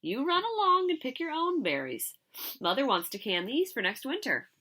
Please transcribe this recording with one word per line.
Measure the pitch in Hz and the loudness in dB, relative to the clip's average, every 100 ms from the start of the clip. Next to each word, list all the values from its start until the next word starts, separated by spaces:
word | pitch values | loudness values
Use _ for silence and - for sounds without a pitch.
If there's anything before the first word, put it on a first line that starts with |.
You | 160 214 | -4 -2
run | 302 349 | 0 0
along | 440 440 392 370 370 | 0 2 4 4 4
and | 330 | 0
pick | 262 254 | -2 -4
your | 330 | -4
own | 311 339 349 | 0 0 2
berries. | 190 139 131 120 - - _ - - - | 2 0 -2 -6 -8 -10 _ -14 -12 -4
Mother | 175 190 | 0 2
wants | 269 185 170 | 4 2 2
to | 202 | -8
can | 214 180 | -2 -2
these | 185 277 370 | 0 0 0
for | - | 0
next | 185 214 | -2 -2
winter. | 269 359 330 131 - _ | -6 -4 -2 -2 -4 _